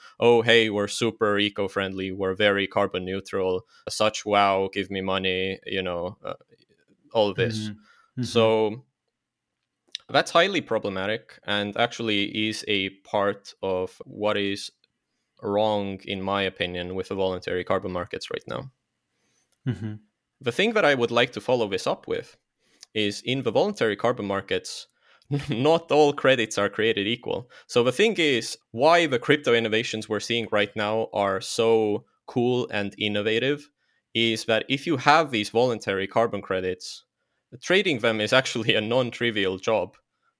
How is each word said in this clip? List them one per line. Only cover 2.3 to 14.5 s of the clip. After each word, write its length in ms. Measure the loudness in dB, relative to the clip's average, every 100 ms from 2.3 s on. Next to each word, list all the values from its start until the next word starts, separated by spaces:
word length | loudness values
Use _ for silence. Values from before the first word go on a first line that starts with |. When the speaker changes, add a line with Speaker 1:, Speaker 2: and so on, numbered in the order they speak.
| 4
Speaker 1:
very 320 | 4 4 0
carbon 380 | 0 0 -2 -4
neutral. 600 | -6 -4 -2 0 -2 -6 _ -8
Such 360 | 0 0 0 2
wow, 440 | 4 4 4 0
give 160 | -4 -4
me 80 | -4
money," 580 | -2 0 0 -2 -4 -6 -6
you 160 | -4
know, 360 | -4 -4 -6 -8 -12
uh, 80 | -12 _ _ _ _ _ _ _
all 200 | 0 2
this. 220 | 0 -2 -2
Speaker 2:
Mm-hmm. 120 | -8
Mm-hmm. 520 | -10 _ _ _ -8
Speaker 1:
So 600 | 0 4 4 4 0 -4 -14 _ _ _ _ _ _ _ _ _ _ -16 -2
that's 220 | -2 2
highly 300 | 2 2 0
problematic 800 | -2 -2 -2 -4 -4 -6 -10 -12 -4
and 300 | -2 -2 -2
actually 720 | -2 -2 -2 0 -2 -2 -4
is 140 | -4 -2
a 220 | -2 -2 -8
part 500 | -4 0 0 -2 -10 -8
of 380 | -4 -4 -4 -10 -18
what 320 | -4 -2 0
is 340 | -2